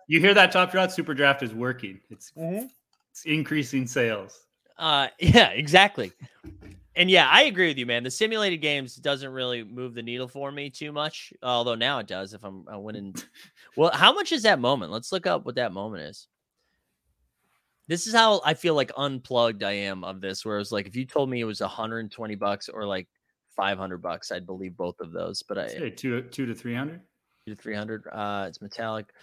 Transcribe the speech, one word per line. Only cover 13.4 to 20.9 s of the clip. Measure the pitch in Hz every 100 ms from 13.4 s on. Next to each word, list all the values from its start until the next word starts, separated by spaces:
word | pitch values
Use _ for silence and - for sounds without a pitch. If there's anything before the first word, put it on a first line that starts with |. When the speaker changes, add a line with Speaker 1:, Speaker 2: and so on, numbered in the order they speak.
| -
Speaker 1:
<laughs> | _ - -
Speaker 2:
Well, | 165
how | 135 190
much | 359 370
is | 320
that | 214 165
moment? | 120 135 85
Let's | 104 123
look | 190 180
up | 120 -
what | 123
that | 117
moment | 92 107 95 73
is. | 107 - _ _ _ _ _ _ _ _ _ _ _ _ _ _ _ -
This | 175 214
is |
how | 226 226 202 151
I |
feel, | 156 175 151
like, | 127 -
unplugged | 139 131 - 123 117 104
I | 101
am | 101 98 95
of | 90 95
this, | 95 95 110
where | 104
it's | 101
like, | 107
if | 95